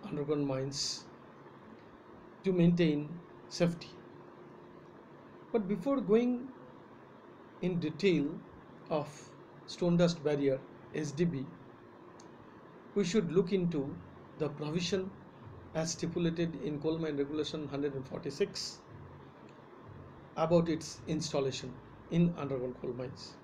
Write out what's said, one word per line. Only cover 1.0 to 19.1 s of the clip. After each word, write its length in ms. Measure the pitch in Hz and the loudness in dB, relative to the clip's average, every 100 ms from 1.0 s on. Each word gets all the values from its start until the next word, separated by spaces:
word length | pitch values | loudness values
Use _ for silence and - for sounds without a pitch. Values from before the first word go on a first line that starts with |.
| - - - - - - - - - - - - - - | -10 -18 -20 -20 -20 -20 -18 -18 -20 -20 -20 -20 -20 -2
to 80 | 190 | 2
maintain 560 | 180 170 175 165 147 147 - - - - | 8 8 8 6 4 -2 -8 -14 -20 -14
safety. 400 | - 170 - - - - - - - - - - - - - - - - - - | 2 2 2 -12 -16 -18 -18 -18 -18 -20 -18 -20 -20 -20 -20 -20 -20 -20 -20 -2
But 160 | 233 185 | 0 2
before 340 | 202 277 269 | 0 2 2
going 460 | 180 220 247 240 - - - - - - - - - - - - | 6 6 6 0 -4 -12 -18 -18 -20 -20 -20 -20 -20 -20 -20 -4
in 180 | 180 170 | -2 0
detail 460 | 156 160 196 160 143 170 - - - - - | -2 2 4 4 2 -4 -12 -18 -18 -18 -2
of 180 | 156 143 - - - - - - | -2 -2 -10 -18 -20 -20 -18 -16
stone 320 | - 175 170 | 0 4 6
dust 260 | 170 - | 6 4
barrier, 360 | 151 143 139 131 - - - 151 | 2 4 4 2 -4 -18 -6 -4
S 160 | 151 | -4
D 140 | 139 170 | 2 2
B, 200 | 135 131 - - - - - - - - - - - - - - 202 | 2 -6 -10 -20 -20 -20 -20 -20 -20 -20 -20 -20 -20 -20 -20 -2 0
we 80 | |
should 280 | 185 226 175 | 4 4 6
look 220 | 170 185 | 4 4
into 420 | 190 175 156 135 170 - - - - | 2 2 0 -2 -6 -14 -18 -18 -4
the 100 | 147 | -4
provision 600 | - 151 170 175 196 185 - - - - - - | -2 -2 0 0 0 -2 -10 -18 -18 -16 -16 -6
as 180 | 160 165 | -4 -2
stipulated 640 | - 165 175 170 165 165 160 | -2 -2 2 0 2 -2 -2
in 160 | 156 147 | -4 -2
Coal 180 | 160 165 | 0 0
Mine 200 | 160 143 | 0 0
Regulation 500 | 139 156 147 160 143 | 0 0 -2 -4 -4
hundred 280 | 139 143 139 | -2 -2 -2
and 120 | 131 | -6
forty-six 720 | - 143 139 202 - - - - - - | -6 -6 -2 -2 -2 -8 -10 -16 -16 -16